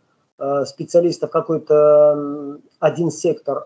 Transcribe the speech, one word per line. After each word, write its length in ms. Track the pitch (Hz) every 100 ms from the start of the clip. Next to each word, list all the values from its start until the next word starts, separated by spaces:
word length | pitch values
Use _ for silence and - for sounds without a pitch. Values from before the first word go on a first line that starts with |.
| _ _ _ _
э, 280 | 139 143 131
специалиста 640 | - 156 175 175 - 147
в 40 |
какой-то, 420 | 160 151 156 151 151 151 147 151 147
м, 440 | 143 147 143 143 _ _
один 300 | 156 139 165
сектор, 540 | 151 170 151 - 135